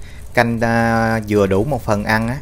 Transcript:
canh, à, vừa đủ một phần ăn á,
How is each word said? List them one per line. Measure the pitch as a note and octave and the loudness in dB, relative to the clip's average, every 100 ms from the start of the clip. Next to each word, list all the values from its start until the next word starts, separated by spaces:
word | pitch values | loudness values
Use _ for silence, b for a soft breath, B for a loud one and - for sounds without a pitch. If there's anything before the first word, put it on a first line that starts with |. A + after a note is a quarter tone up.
| B B B | B B B
canh, | - A#2 A2+ | 0 0 0
à, | A#2 A#2 A#2 A#2 A2+ A2+ G#2 | 0 2 2 2 2 0 0
vừa | G#2 G2 | 2 4
đủ | F#2+ | 2
một | C3 B2+ | 0 -2
phần | - G#2 | -2 -2
ăn | G2+ A2 A2+ | 0 0 0
á, | C3+ | -6